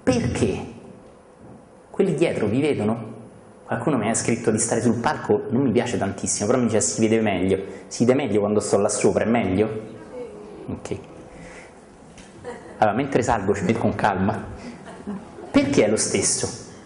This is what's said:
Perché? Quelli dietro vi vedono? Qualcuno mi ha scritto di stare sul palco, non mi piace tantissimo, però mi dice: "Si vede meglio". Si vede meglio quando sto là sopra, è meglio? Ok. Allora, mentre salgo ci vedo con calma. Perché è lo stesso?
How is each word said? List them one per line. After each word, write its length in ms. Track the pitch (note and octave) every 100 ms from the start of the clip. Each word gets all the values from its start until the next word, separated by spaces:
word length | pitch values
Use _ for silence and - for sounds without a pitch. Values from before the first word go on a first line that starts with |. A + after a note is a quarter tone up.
Perché? 600 | - B3 - - A2+ F2 - - - - - - - - - - - - -
Quelli 240 | - G3
dietro 340 | D3 D#3+ G2+ G#2+
vi 120 | A2+
vedono? 500 | D3 A2+ G#2 A#2 - - - - - - -
Qualcuno 320 | A#2+ - C3+
mi 120 | G#2
ha 40 |
scritto 380 | A2 - A#2 -
di 80 | G#2+
stare 220 | - A#2
sul 180 | A#2 A#2
palco, 460 | A#2 D3+ - G#2 -
non 120 | A#2+
mi 100 | C#3
piace 260 | A2 A2+ -
tantissimo, 480 | G2 F#2 G2 - G#2
però 140 | B2+
mi 60 | A#2+
dice: 160 | G#2+
"Si 180 | G2+ -
vede 220 | A2 A2+
meglio". 380 | A2 F#2 F#2+ F#2+ - - -
Si 160 | -
vede 140 | A#2+ B2+
meglio 220 | C#3 G2+
quando 180 | G#2 G#2
sto 180 | - G#2
là 120 | G#2
sopra, 340 | - A2+ F#2
è 40 | G2
meglio? 420 | A#2 G2 F#2 G#2+ - - - - - - - - - -
Ok. 300 | - - - - - - - - - - - - - - - - - - - - -
Allora, 140 | G#2+ G#2
mentre 260 | C#3+ -
salgo 320 | A2+ A#2 G2
ci 100 | F#2+
vedo 140 | F#2 A2
con 160 | A2
calma. 500 | - A2 F#2+ F#2+ - - - - - - - - G3 - - -
Perché 340 | C#4 D4 - G#2+
è 20 |
lo 100 | G#2+
stesso? 720 | - G#2 F#2 - - - - -